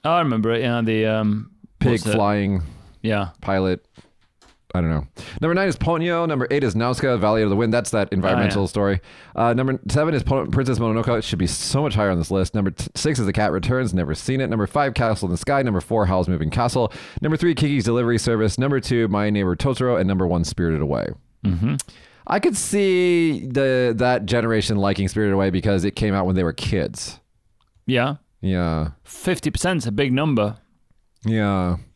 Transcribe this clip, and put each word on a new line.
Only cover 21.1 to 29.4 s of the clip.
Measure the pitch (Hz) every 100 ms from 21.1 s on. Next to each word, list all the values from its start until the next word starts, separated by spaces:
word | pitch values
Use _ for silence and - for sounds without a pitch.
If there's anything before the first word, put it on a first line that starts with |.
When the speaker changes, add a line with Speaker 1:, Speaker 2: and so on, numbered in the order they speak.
| - _ _
Speaker 1:
Mm-hmm. | 107 87 110 143 - - - - -
Speaker 2:
I | 202
could | 349 208
see | - 202 196 180 180 175 165 139 131
the, | 127 135 127 123 113
that | 123 123 98
generation | 120 113 110 - 104
liking | 98 98 95
Spirited | - 104
Away | 98 98
because | 92 107 98 95
it | -
came | 107
out | 98 92
when | 92
they |
were | 87
kids. | - - 98 65 - - - _ _ _ _ _ _ -
Speaker 1:
Yeah. | 127 127 147 _ _
Speaker 2:
Yeah. | 95 92 85 80 76 -
Speaker 1:
Fifty | - - - 180